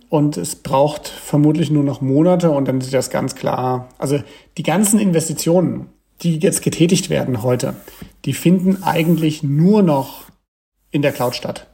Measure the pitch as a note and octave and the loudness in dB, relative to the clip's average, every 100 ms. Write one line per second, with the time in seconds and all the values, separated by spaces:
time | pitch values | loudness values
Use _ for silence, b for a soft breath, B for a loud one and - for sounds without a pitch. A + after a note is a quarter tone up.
0 | _ D#3 D3 D3+ - - - C3 D3 D3 | _ 0 0 -2 -8 -10 -2 0 0 -2
1 | - - - D3 D3 D#3 D3 D3+ C#3+ C3 | -12 -16 -2 2 4 2 0 0 0 -2
2 | C3 C3+ E3+ F3+ E3+ C#3+ C3+ C3 B2+ C3 | 0 2 4 4 2 0 0 -2 -2 -2
3 | B2 - C3 - - - B2+ C3 A#2+ _ | -2 -4 -4 -4 -4 -2 -2 -4 -6 _
4 | C3 C#3+ B B B - D#3 E3 G#3 G#3+ | -4 -2 B B B -8 -2 0 2 2
5 | G#3 D#3+ D#3 D3+ - E3+ D#3+ A#2 - _ | 2 2 0 -4 0 2 2 -2 -10 _
6 | _ _ E3+ D#3 E3+ - - - D#3+ F#3 | _ _ -4 0 0 0 -2 2 2 2
7 | - D3+ C3 B2 A#2+ B2 C3 - B B | 0 -4 -2 -2 -2 -2 -2 -6 B B
8 | B _ - C3 - F#3 F#3 F#3+ - E3 | B _ -8 0 2 4 2 0 0 0
9 | D#3+ E3 D#3+ D3+ C#3+ C#3+ F3 G#3+ F#3 C#3+ | 2 2 0 -2 -2 2 4 4 4 2
10 | C3+ - - _ _ _ _ _ _ - | -2 -12 -20 _ _ _ _ _ _ -2
11 | B2+ G2 B2 A#2 - - - | -2 0 -4 -4 -8 -10 -16